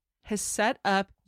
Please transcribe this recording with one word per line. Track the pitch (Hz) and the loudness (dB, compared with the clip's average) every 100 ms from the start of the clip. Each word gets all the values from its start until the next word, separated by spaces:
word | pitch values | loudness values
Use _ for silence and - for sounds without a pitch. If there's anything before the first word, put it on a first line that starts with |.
| _ _ - | _ _ -8
has | 208 | -6
set | - - 220 - | -4 0 0 0
up | 202 196 196 _ | 0 0 -2 _